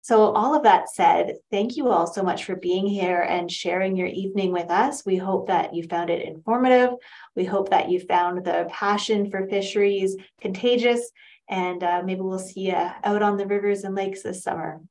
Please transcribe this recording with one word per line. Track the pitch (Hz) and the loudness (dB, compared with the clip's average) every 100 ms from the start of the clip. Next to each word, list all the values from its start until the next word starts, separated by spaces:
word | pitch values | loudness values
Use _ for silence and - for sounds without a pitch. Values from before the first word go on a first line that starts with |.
So | - 220 214 | 4 6 6
all | - 240 | 4 2
of | 302 | 4
that | 226 190 - | 6 6 2
said, | - 170 170 - - _ | 2 4 4 0 -6 _
thank | 202 233 | -2 -2
you | 302 254 | 0 2
all | 175 170 | 2 0
so | 196 | -2
much | 185 - | -2 -2
for | - | -6
being | 180 175 185 202 | -6 -2 0 0
here | 202 180 175 | 0 0 0
and | - 175 175 | 0 -2 -4
sharing | - 180 180 190 185 | -6 -2 0 0 0
your | 180 | -2
evening | - 196 196 185 | -4 -4 -2 0
with | 180 170 | -2 0
us. | 180 262 302 | 2 0 -2
We | 202 185 | -2 -2
hope | 190 185 185 | 0 -2 0
that | 175 - | 0 0
you | 170 | -6
found | 165 170 170 | -4 -4 -2
it | 170 | -4
informative. | - 160 220 240 254 254 247 247 - - - | -4 -10 -2 2 6 6 4 0 -12 -20 -12
We | - | -6
hope | 185 196 196 | -2 -2 2
that | 190 - | 0 2
you | 180 | -2
found | - 180 175 180 | 0 0 0 -2
the | 180 170 170 | -2 -2 -4
passion | - 202 208 - 208 196 | -4 -2 0 0 0 0
for | 190 196 | -4 -2
fisheries | 202 196 214 202 196 196 196 - _ | -2 -2 2 2 2 -2 -4 -14 _
contagious, | 202 190 247 240 240 240 240 _ - _ - | -8 -2 2 2 2 0 -4 _ -20 _ -6
and, | 185 180 180 | -4 -4 -2
uh, | 180 175 | 0 0
maybe | 185 185 | -2 -4
we'll | 190 190 | -4 -6
see | - 190 190 | -8 -6 -2
you | 175 175 - | 0 -2 -2
out | 208 208 | -2 2
on | 208 | 2
the | 202 196 | 0 -2
rivers | 202 202 202 | 0 0 -2
and | 196 | -4
lakes | 196 196 - | -4 -4 -6
this | - 185 | -10 -8
summer. | 190 - 180 160 160 | -6 -6 -6 -10 -18